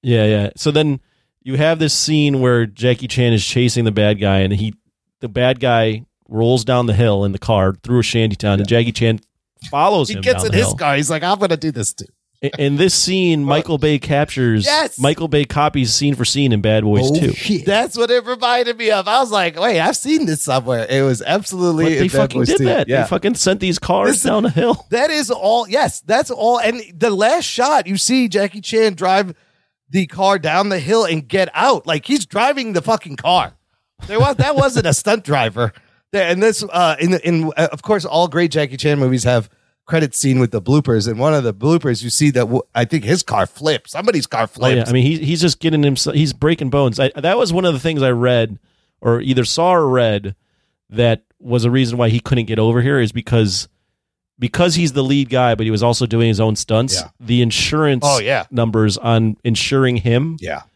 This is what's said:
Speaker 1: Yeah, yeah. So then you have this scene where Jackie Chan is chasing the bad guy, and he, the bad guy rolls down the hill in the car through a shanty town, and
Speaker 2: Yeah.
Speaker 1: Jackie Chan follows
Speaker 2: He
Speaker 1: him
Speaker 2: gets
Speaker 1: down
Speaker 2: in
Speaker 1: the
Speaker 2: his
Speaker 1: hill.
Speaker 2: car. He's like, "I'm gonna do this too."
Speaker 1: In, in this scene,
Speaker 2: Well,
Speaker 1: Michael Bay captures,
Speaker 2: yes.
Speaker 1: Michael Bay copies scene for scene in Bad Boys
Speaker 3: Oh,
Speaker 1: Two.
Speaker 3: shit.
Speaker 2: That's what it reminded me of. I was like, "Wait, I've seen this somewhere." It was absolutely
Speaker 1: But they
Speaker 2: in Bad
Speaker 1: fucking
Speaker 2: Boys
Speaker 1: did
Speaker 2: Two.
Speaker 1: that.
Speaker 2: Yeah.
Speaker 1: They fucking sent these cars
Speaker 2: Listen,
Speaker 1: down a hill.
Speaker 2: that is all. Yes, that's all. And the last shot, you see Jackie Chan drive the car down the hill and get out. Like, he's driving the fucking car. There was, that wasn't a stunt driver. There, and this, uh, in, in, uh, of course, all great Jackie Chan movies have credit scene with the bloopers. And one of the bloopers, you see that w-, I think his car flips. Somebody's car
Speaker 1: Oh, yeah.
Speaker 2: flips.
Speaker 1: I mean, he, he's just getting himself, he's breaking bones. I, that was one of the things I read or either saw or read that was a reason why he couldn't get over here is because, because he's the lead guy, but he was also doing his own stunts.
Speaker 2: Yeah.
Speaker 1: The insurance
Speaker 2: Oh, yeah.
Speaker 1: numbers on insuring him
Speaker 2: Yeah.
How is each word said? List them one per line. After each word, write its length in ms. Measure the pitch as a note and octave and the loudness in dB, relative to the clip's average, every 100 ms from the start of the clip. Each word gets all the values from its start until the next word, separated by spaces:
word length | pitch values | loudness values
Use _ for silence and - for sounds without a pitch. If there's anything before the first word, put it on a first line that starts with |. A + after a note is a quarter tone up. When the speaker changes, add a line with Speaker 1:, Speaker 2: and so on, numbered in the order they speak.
Speaker 1:
Yeah, 220 | B2+ A#2 G#2+ | 2 2 4
yeah. 240 | G#2+ G2+ - | 2 -2 -4
So 140 | D#3 | -2
then 280 | D3 D#3 C3+ _ _ _ _ | 0 0 -2 _ _ _ _
you 140 | C3 C3+ | -6 0
have 240 | D#3 E3 | 0 2
this 140 | D#3 | 0
scene 460 | - - D#3 D3 C#3 | -2 0 2 2 2
where 260 | B2+ A#2+ A2+ | 2 2 0
Jackie 400 | G2 B2 A#2+ B2+ | -2 0 0 -2
Chan 260 | - A#2+ | 0 2
is 100 | A2+ - | 2 0
chasing 380 | - B2 A#2+ | 0 0 2
the 80 | A2+ | 0
bad 280 | G#2+ G#2 G#2 | 2 2 2
guy, 200 | G2+ G2 | 2 2
and 140 | F#2+ | 2
he, 220 | G2 G#2+ G#2+ _ _ _ _ | 0 -4 -8 _ _ _ _
the 80 | A#2+ | -10
bad 300 | G#2+ B2 B2+ | 0 0 0
guy 460 | C3 A#2 A2+ A2 B2 _ _ | 2 2 2 -2 -10 _ _
rolls 360 | A2 A#2 B2+ A2 | 0 2 2 2
down 220 | B2 A#2+ | 0 2
the 60 | |
hill 300 | G#2 A#2 G2+ | 2 2 2
in 80 | G2+ | 0
the 80 | F#2+ | -4
car 340 | - G#2+ F#2+ F#2+ | 0 2 2 0
through 160 | - B2 | 0 0
a 40 | |
shanty 320 | A2+ A#2 A2+ G2+ | 2 0 0 0
town, 240 | G#2 G2 | 0 0
and 100 | G2+ | 2
Speaker 2:
Yeah. 100 | A#2 | 2
Speaker 1:
Jackie 120 | A#2 | 0
Chan 300 | A2 A#2 A2 _ _ _ _ - | 0 0 0 _ _ _ _ -8
follows 380 | A#3 C4 G#4 C3+ | 0 2 2 0
Speaker 2:
He 60 | G#3 | -2
Speaker 1:
him 60 | |
Speaker 2:
gets 180 | F#3+ B3 | -2 0
Speaker 1:
down 40 | A3 | 0
Speaker 2:
in 40 | |
Speaker 1:
the 60 | G3 | 0
Speaker 2:
his 100 | B3 | 0
Speaker 1:
hill. 80 | C#3 | -2
Speaker 2:
car. 200 | D3 C#3 | 0 0
He's 120 | D3 | -2
like, 140 | D#3 | -2
"I'm 160 | E3+ G3+ | -2 0
gonna 160 | G3 D#3+ | 0 -2
do 160 | D#3 | -4
this 220 | A#2+ G#2 | -4 -6
too." 120 | - - _ _ _ | -8 -16 _ _ _
Speaker 1:
In, 100 | C#3+ - | -8 -2
in 160 | C#3+ C#3+ | -2 2
this 180 | F#3 | 2
scene, 480 | - - F#3+ F3+ D#3+ C#3 | 2 0 0 2 2 2
Speaker 2:
Well, 100 | D3 | 0
Speaker 1:
Michael 200 | D#3+ D3+ | 0 0
Bay 200 | D3+ C#3+ | 0 0
captures, 680 | - C#3+ D3+ - B2 A2 G#2 | 0 -2 -2 0 0 2 2
Speaker 2:
yes. 340 | D4+ D#4 - | 0 -2 -2
Speaker 1:
Michael 300 | C3+ D#3+ E3 | -2 0 -2
Bay 160 | D3 C#3+ | -2 -2
copies 480 | - D3+ D3+ B2 | 0 0 0 -2
scene 220 | - C#3+ C3+ | 0 0 0
for 100 | B2 | -2
scene 260 | C#3 C#3 | 0 2
in 80 | A2 | 2
Bad 240 | G#2+ A2 | 2 2
Boys 260 | G#2+ G#2 C3 | 2 2 2
Speaker 3:
Oh, 40 | D#3 | 2
Speaker 1:
Two. 140 | E3 | 0
Speaker 3:
shit. 340 | - - G3+ D3+ | -2 -2 -2 0
Speaker 2:
That's 320 | G3+ B3 B3 | 0 -2 -2
what 140 | A#3 | 0
it 140 | B3 A3+ | 0 0
reminded 520 | B3 A#3+ B3 A#3+ A3+ | -4 0 0 -2 -2
me 140 | A3+ | 0
of. 160 | G#3 F#3+ | 0 2
I 140 | A#3 | 0
was 100 | C4 | 2
like, 260 | G#3 F3 D#3 | 0 -2 -2
"Wait, 220 | G#3+ F#3 | 0 0
I've 160 | D#3+ - | 0 -2
seen 300 | C4 D#4 B3 | -2 0 0
this 160 | D3+ | -2
somewhere." 420 | - C3+ A#2+ B2 A2+ | 0 -2 0 -4 0
It 120 | C3+ | 0
was 200 | C3+ B2+ - | 0 0 -2
absolutely 600 | F3+ G3+ F#3 F3+ D#3+ E3 | -4 -4 -2 0 2 0
Speaker 1:
But 40 | |
they 60 | D#3 | 2
Speaker 2:
in 40 | F#3 | 0
Bad 40 | |
Speaker 1:
fucking 300 | C3+ C3+ C3 | 2 0 0
Speaker 2:
Boys 60 | B2 | 0
Speaker 1:
did 80 | F#4+ | 2
Speaker 2:
Two. 80 | C3 | 2
Speaker 1:
that. 240 | - - | 0 0
Speaker 2:
Yeah. 140 | C3 | 0
Speaker 1:
They 40 | A2+ | 0
fucking 280 | F3 G3+ B3 | -2 -2 0
sent 260 | - G3 | 0 0
these 180 | F#3 F3+ | -2 -4
cars 300 | - A#3 - | -2 0 2
Speaker 2:
Listen, 200 | C#4 C4 | 0 0
Speaker 1:
down 140 | A3 A3+ | 0 0
a 40 | |
hill. 360 | - A#3+ - - | 0 0 -2 -4
Speaker 2:
that 200 | A#3 D4 | -2 0
is 220 | D4+ A#3 | -2 -4
all. 360 | A3 G3 A#3 G#3+ | -2 0 0 0
Yes, 320 | G#3+ - - | -2 -2 -4
that's 280 | - A3+ - | -2 -2 0
all. 300 | B3 A3 A#3+ | -2 0 2
And 220 | A3 A#3+ G#3 | 0 -4 -10
the 160 | E3+ A#3 | -2 -2
last 360 | G3 G#3+ E4 - | 2 2 2 -2
shot, 420 | - B3+ D4 F3+ | -2 2 2 0
you 80 | G3 | -4
see 320 | - B3+ A#3+ | 0 0 0
Jackie 320 | F#3+ G3 G#3+ | 0 -2 -6
Chan 340 | F#3+ A3 A3 F3 | -4 0 0 0
drive 380 | F#3 F#3+ G3 D#3+ _ _ _ _ _ | 0 0 0 -8 _ _ _ _ _
the 160 | E3 F3+ | -2 -2
car 300 | E3 F#3+ G3 | 0 0 2
down 300 | D#3 E3+ G3+ | 0 0 0
the 120 | F#3+ | -2
hill 260 | C3 A3+ G3 | 0 0 2
and 200 | D#3+ C3 | -2 -2
get 180 | F#3+ F3+ | -2 -2
out. 340 | D3+ A#3+ F#3+ - | 0 2 2 0
Like, 180 | D#3 - | -4 -2
he's 200 | C#4 F3+ | -4 -2
driving 480 | G3+ B3 C#4 A#3 | -2 0 0 -2
the 80 | F3+ | -4
fucking 340 | F#3 A3 - C#3 | -2 -4 -4 -6
car. 380 | D#3 F3+ A2 _ _ _ _ _ - | -2 0 -2 _ _ _ _ _ -6
There 120 | G#3+ | 0
was, 160 | C4+ C4 | 0 2
that 180 | C4 C#4+ | 0 2
wasn't 300 | C4+ A#3+ F3 | 0 0 -2
a 80 | |
stunt 300 | C#3+ - A3 | -2 0 -2
driver. 480 | C#3 C#3+ A2+ G#2 A#2+ - _ _ _ | 0 -2 -2 -2 -4 -6 _ _ _
There, 160 | G3+ F3 | -2 0
and 140 | F3+ | 2
this, 180 | A3 G#3+ | 2 0
uh, 360 | G3+ F3 F3 D3 | -4 0 2 2
in, 140 | E3 F3+ | 0 0
in, 300 | E3 E3+ D#3+ D3+ | 0 0 -2 0
uh, 140 | D#3+ | -2
of 100 | D3+ | -2
course, 200 | - G#3 D3+ | -2 -2 0
all 220 | D#3 F3 | 0 0
great 240 | D#3 E3+ | 0 0
Jackie 240 | D#3 D3 C3 | 0 -4 -2
Chan 220 | D3+ D3 | -2 2
movies 240 | C3 B2+ | 2 2
have 260 | A#2 B2 G#2+ _ _ _ - | 2 0 -2 _ _ _ -4
credit 260 | E3 D3+ | -2 -2
scene 240 | - C#3 C3 | -2 0 2
with 120 | A#2+ | 2
the 100 | A2 | -2
bloopers. 460 | F#2 C#3+ C#3+ A2+ G#2 | 0 0 2 0 0
And 100 | A2 | -2
one 140 | C#3+ | 0
of 100 | D3+ | 2
the 100 | A#2+ | 0
bloopers, 500 | G2 B2+ E3 D3+ A2+ | -2 0 0 0 -4
you 60 | A#2 | -4
see 180 | - D3 | 0 2
that 100 | B2 | 2
w-, 200 | A2+ A#2+ - A#2 | 0 -2 -2 -2
I 100 | A#2+ | -2
think 180 | E3 | -2
his 200 | G#2 F3+ | 0 -2
car 240 | - A2 F#2 | -2 -2 -4
flips. 440 | - D3+ C#3+ - | -4 -2 -2 -4
Somebody's 360 | D3 G#3 F#3 - | -4 -2 -2 -4
car 140 | A#2 | -4
Speaker 1:
Oh, 260 | A2 - B2+ | -4 -2 0
yeah. 60 | B2+ | 0
Speaker 2:
flips. 140 | A2+ | 2
Speaker 1:
I 40 | |
mean, 100 | B2+ B2+ | 2 2
he, 120 | D#3+ | 0
he's 240 | C#3+ E3+ | -4 0
just 180 | E3+ - | 0 0
getting 220 | E3 D#3 | 0 2
himself, 340 | C#3+ C3+ - D3 | 2 0 -2 0
he's 180 | D3+ | 0
breaking 360 | B2 D3 E3 C#3 | 0 -2 0 -2
bones. 300 | C#3 C3+ A2 | 0 0 0
I, 100 | C3+ - | -2 -2
that 220 | D3+ G#3+ | -2 0
was 140 | G#3+ | 0
one 140 | E3+ F#3 | 0 0
of 80 | |
the 60 | C#3+ | 0
things 220 | D3+ D#3 | -2 0
I 80 | C3+ | 0
read 480 | B2 B2+ B2 A2+ G#2 _ _ _ _ | 2 2 2 0 -6 _ _ _ _
or 200 | A#2 A#2 | -2 0
either 240 | C3 B2+ A#2 | 0 0 0
saw 260 | - F3 | 0 2
or 140 | F3+ D3 | 2 2
read 460 | B2+ A#2 G#2 G2 F#2+ _ _ _ _ _ | 2 2 0 -4 -14 _ _ _ _ _
that 340 | G#2 A#2+ A2+ _ _ | 0 2 0 _ _
was 240 | - A#2+ A#2 | -4 0 2
a 60 | |
reason 260 | B2+ B2 A#2+ | 2 0 0
why 120 | A#2 | 0
he 100 | A2+ | 0
couldn't 260 | - B2+ A2 | 0 -2 0
get 140 | A2 | 0
over 220 | A2 A#2 | 2 2
here 180 | A#2+ C#3 | 2 2
is 120 | A2+ | 0
because, 560 | A#2+ - A#2 G#2+ F2+ - _ _ _ _ _ _ _ | -2 0 2 2 0 -8 _ _ _ _ _ _ _
because 360 | B2 - F3 D#3+ | -6 0 0 2
he's 180 | E3 | 0
the 100 | C3 | 0
lead 260 | C3 C#3+ C3+ | 0 0 0
guy, 260 | B2+ B2 A2+ | 0 0 0
but 100 | A2 | 0
he 60 | |
was 120 | G#2+ | 0
also 220 | A#2+ A#2+ A#2+ | 0 0 0
doing 220 | A2+ A#2 | 2 2
his 120 | G#2 | 2
own 160 | A2+ G#2+ | 0 -2
stunts. 400 | - A2 C3 - | -2 0 0 -4
Speaker 2:
Yeah. 140 | - _ | -8 _
Speaker 1:
The 220 | A#2 A#2+ | -2 0
insurance 600 | A#2+ A2 - D3+ D3+ C3 C#3+ | 2 0 -2 0 0 2 2
Speaker 2:
Oh, 140 | C3+ | 0
yeah. 260 | G#2+ C3 E2+ | 0 -2 -2
Speaker 1:
numbers 460 | B2 A2+ A2 G#2+ F#2+ | -2 0 2 2 0
on 400 | A#2 A2+ A2+ G#2 | 0 2 2 -2
insuring 540 | A#2+ A2+ - C#3 C3 A#2+ | -4 -2 0 0 0 0
him 400 | G2+ A#2 D#3 E3 | 0 0 0 -6
Speaker 2:
Yeah. 240 | E2+ C#2 - | -10 -10 -12